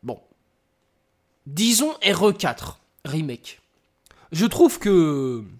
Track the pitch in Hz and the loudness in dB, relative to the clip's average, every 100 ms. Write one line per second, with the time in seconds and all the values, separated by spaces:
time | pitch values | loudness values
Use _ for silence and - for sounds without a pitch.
0 | 123 117 _ _ _ _ _ _ _ _ | -10 -12 _ _ _ _ _ _ _ _
1 | _ _ _ _ - 147 226 226 302 311 | _ _ _ _ -12 -2 2 2 0 0
2 | 196 196 208 202 156 120 - - _ _ | 0 2 2 2 -4 -6 -12 -18 _ _
3 | 143 151 151 120 - - _ _ _ _ | -8 -6 -6 -8 -16 -20 _ _ _ _
4 | _ _ _ 160 226 - 330 - 202 185 | _ _ _ -2 -2 4 4 4 2 4
5 | 160 143 131 120 101 113 | 4 0 -4 -6 -10 -20